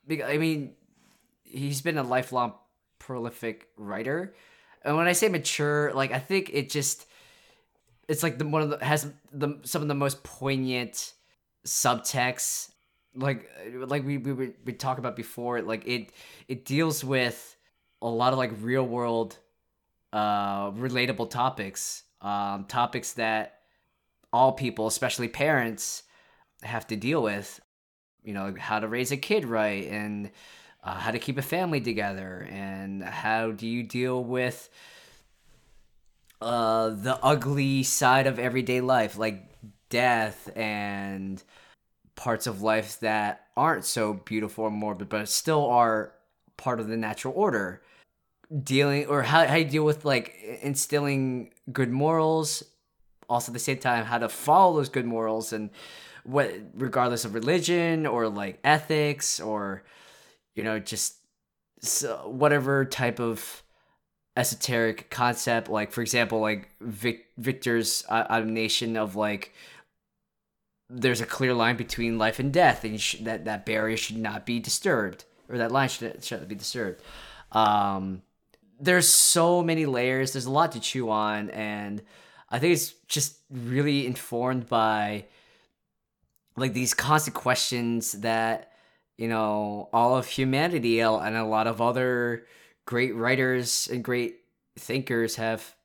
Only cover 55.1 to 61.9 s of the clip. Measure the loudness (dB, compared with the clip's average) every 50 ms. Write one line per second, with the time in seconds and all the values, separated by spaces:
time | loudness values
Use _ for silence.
55.1 | -2 -2 0 0 0 -2 -2 -4 -6 -6 -6 -8 -10 -16 -20 -18 -20 -20 -20 -20
56.1 | -20 -18 _ 0 2 2 2 2 -2 -8 -14 -16 -6 -6 -4 0 2 2 2 2
57.1 | 2 -2 -2 -4 -4 -2 0 2 2 2 2 2 2 2 4 2 2 2 0 0
58.1 | 2 2 0 0 -2 -4 -6 -6 -8 0 4 4 4 4 4 0 0 2 2 0
59.1 | 0 -2 -2 -2 -2 -2 -4 -4 -4 -4 -4 -6 -8 -8 _ -20 -20 -20 -20 -20
60.1 | -20 -20 -20 -20 _ _ _ _ _ -6 -4 -2 -4 -4 -4 -6 -6 -4 -4 -4
61.1 | -6 _ _ _ _ _ _ _ _ _ _ _ _ _ -6 -2